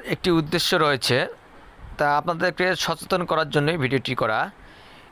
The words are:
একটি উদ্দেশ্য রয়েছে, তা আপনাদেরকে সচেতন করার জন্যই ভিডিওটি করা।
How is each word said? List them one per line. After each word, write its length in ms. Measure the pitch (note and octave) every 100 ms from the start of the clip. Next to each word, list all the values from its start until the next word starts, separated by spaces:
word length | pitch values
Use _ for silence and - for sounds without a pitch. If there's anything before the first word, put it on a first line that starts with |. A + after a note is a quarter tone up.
| -
একটি 160 | F#3 F#3 E3
উদ্দেশ্য 300 | D3+ F3 - F3+
রয়েছে, 340 | D3+ C3+ - B2+ F3 - - - - - - -
তা 80 | D3 D3
আপনাদেরকে 460 | E3 E3 F3+ F3 F#3 F3
সচেতন 360 | - E3 - F#3 F3
করার 180 | D#3+ D3+
জন্যই 240 | D3 D3 E3+
ভিডিওটি 280 | B2+ C3 B2+ B2
করা। 160 | A#2 A2 F3+ - - - - - -